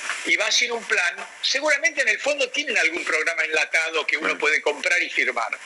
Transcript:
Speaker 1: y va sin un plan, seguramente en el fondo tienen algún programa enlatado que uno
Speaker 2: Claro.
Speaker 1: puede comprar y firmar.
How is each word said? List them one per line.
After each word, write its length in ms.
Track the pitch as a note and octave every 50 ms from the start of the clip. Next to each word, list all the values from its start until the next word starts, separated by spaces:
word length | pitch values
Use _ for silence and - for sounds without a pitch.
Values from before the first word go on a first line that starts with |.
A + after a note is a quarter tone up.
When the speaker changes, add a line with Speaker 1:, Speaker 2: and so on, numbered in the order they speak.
| - - - - -
Speaker 1:
y 120 | D4 C4
va 140 | - G3+ A3
sin 220 | G#3 - B3 A#3
un 100 | A#3+ A#3 G#3
plan, 320 | - A3 G3 F3+ E3+ E3+ F#3+ - - - -
seguramente 580 | - - - C4+ C#4+ D#4 D4 C#4+ D4+ E4 D4+ D4
en 80 | C4 A3
el 100 | G#3+ -
fondo 300 | - C#4 D4 C#4+ C4 B3
tienen 300 | - C#4 D4 D4 A3+ F#3
algún 260 | E3 D#3+ E3 E3+ D#3
programa 400 | - D#3+ D#3 D#3 D#3+ E3 E3 D#3
enlatado 640 | D#3 D#3 D#3 D3 - - E3 D#3+ E3 D#3+ D#3 C#3+
que 100 | - -
uno 120 | D3+ D#3+ D#3+
Speaker 2:
Claro. 100 | D#3 -
Speaker 1:
puede 220 | D3+ D3+ D#3 D3
comprar 400 | - D3+ C#3+ C#3+ - F#3 F3+ F3
y 80 | E3 C#3+
firmar. 400 | - D#3+ C3+ B2 B2 A#2+ A2+ G#2 - - -